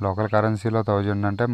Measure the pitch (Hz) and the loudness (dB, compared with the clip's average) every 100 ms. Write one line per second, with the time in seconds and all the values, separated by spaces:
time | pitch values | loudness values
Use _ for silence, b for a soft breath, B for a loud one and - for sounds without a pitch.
0 | 104 95 107 107 110 107 113 113 110 101 | -4 -2 0 2 2 0 0 0 0 0
1 | 101 104 101 101 120 | 0 0 -2 0 0